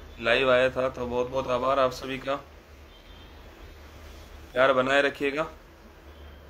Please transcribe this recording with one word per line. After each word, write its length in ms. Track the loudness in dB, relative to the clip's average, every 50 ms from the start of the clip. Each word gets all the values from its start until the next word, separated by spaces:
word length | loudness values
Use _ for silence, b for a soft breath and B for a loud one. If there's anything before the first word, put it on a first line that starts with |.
| -18 -18 -14 -4
live 300 | 0 2 2 4 4 4
आया 200 | 4 4 4 2
था, 180 | 0 -2 -2 -4
तो 180 | -4 -6 -6
बहुत 240 | -4 -2 -2 -2 -2
बहुत 180 | -4 -4 -2 -2
आभार 300 | -2 -2 0 0 2 2
आप 120 | 2 0
सभी 280 | 0 -4 -8 -8 -8 -8
का। 160 | -6 -6 -6 -6 -8 -14 -20 -20 -20 -20 -20 -20 -20 -20 -20 -20 -20 -20 -20 -20 -20 -20 -20 -20 -20 -20 -20 -20 -20 -20 -20 -20 -20 -20 -20 -20 -20 -20 -20 -20 -20 -20 -20 -20 -18 -4
प्यार 200 | 2 4 4 6
बनाए 300 | 6 4 2 4 4 2
रखिएगा 440 | 2 2 0 -2 -4 -2 -2 -4 -6 -6 -10 -16 -20 -20 -20 -20 -20 -20 -20 -20 -20 -20 -20 -20 -20 -20 -20 -20 -20 -20